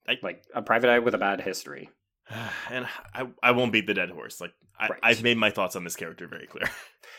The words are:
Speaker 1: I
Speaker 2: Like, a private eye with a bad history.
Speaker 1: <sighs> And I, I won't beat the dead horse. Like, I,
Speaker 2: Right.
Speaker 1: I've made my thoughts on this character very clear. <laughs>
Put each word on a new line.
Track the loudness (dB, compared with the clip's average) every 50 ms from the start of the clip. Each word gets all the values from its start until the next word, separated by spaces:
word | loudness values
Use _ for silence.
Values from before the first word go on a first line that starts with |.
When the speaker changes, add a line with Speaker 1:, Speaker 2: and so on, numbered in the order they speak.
| _ -6
Speaker 1:
I | -4 -4 -4
Speaker 2:
Like, | -8 -8 -10 _ _ -8
a | -8 0
private | 2 4 4 6 6
eye | 6 6
with | 6 4 2
a | 2
bad | 0 0 0 -2 -4
history. | -6 -6 -6 -10 -12 -14 -16 -16 -18 _ _ _ _ _ _ _ _
Speaker 1:
<sighs> | -12 -10 -8 -8 -8 -8 -10 -8
And | -8 -8 -8 -8 -10 -12 -16 -14 -10
I, | -10 -10 -10 -6 2 4
I | 6 6
won't | 6 4 4 4
beat | 2 2
the | 2 0
dead | 0 0 -4
horse. | -6 -10 -12 -12 -12 -12
Like, | -14 -14 -14 _ _ _ _ -4
I, | -4 -4
Speaker 2:
Right. | -2 2 4
Speaker 1:
I've | 4 4 4 4
made | 2 4 4
my | 2 2
thoughts | 2 2 -2 -2 -2
on | -6 -8
this | -8 -10
character | -8 -10 -10 -10 -12 -14 -14
very | -14 -16 -16
clear. | -16 -8 -6 -6 -4 -6
<laughs> | -8 -14 -20 _ _ -20 -20 -20